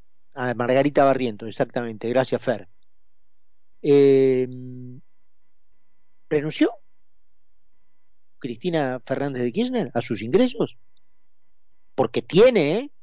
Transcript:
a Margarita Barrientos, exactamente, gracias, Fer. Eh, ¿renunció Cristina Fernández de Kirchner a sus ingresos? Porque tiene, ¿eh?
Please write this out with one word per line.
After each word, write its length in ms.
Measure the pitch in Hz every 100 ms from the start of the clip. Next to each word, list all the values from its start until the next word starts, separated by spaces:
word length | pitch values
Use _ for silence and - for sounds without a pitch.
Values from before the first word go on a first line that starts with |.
| - - -
a 200 | - 123
Margarita 500 | 117 120 131 143 143
Barrientos, 460 | 139 127 123 104 113
exactamente, 580 | - 120 127 117 107 113
gracias, 340 | 123 127 120
Fer. 280 | - 107 - - - - - - - - - - - -
Eh, 640 | 151 143 139 135 135 127 127 127 127 127 123 123 - - - - - - - - - - - - -
¿renunció 420 | 151 151 - 311 - - - - - - - - - - - - - - - - -
Cristina 640 | 131 113 180 165 135 127 -
Fernández 380 | 131 143 127
de 80 | 123
Kirchner 400 | 143 247 247 151
a 80 | 123
sus 200 | - 107
ingresos? 560 | 110 165 254 135 170 - - - - - - - - - - - - -
Porque 260 | 147 123
tiene, 560 | - 165 247 226 143 190
¿eh? 140 | 285 -